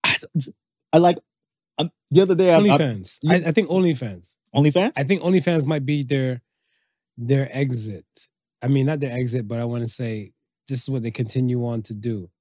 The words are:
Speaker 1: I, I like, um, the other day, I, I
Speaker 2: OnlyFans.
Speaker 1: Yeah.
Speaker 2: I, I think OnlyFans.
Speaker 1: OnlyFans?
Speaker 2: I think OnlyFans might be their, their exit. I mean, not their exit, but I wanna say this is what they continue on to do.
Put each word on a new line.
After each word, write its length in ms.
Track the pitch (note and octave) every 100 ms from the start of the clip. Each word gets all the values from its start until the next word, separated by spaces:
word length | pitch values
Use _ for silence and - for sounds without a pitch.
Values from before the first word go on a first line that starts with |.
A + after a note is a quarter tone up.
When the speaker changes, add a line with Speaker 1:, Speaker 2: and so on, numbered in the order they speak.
Speaker 1:
I, 120 | - - - E3+ C3 - _ _ _
I 40 | D#3+
like, 220 | F3 E3+ _ _ _ _ _ -
um, 140 | E3 _ _
the 120 | D3
other 140 | F#3+ F3
day, 180 | F#3
I, 40 | E3
I 40 |
Speaker 2:
OnlyFans. 580 | G#3 D3 D3 G#2+ F2+ -
Speaker 1:
Yeah. 120 | D3+
Speaker 2:
I, 20 | F3
I 160 | E3+
think 180 | D#3+ E3+
OnlyFans. 680 | F#3 F3+ C#3 A2+ F2+ - - _ C#3
Speaker 1:
OnlyFans? 380 | D3 D#3+ G#3 -
Speaker 2:
I 60 |
think 180 | C#3 F#3+
OnlyFans 440 | E3+ F#3 D#3 E3 C#3
might 200 | D#3 C3+
be 180 | D3
their, 380 | C3 C#3 C3 B2 _ _ _ _ _ _ _ -
their 320 | A#2+ C#3 C3+
exit. 540 | C3+ C#3 A#2+ G#2+ F#2 _ - - _ _ _
I 60 | B2
mean, 160 | C#3 C3+
not 140 | D#3
their 100 | C#3 A#2+
exit, 300 | B2 B2 G#2
but 120 | A#2
I 60 | A#2+
wanna 220 | A#2+ A2+
say 440 | - A#2 A2 G2 _ _ _ -
this 140 | C3
is 60 | -
what 140 | C3+
they 80 | A2+
continue 540 | G#2+ A#2 C3 B2+ B2 A#2+
on 160 | A#2
to 100 | G#2+
do. 360 | G#2+ A#2 G#2+ F2+ _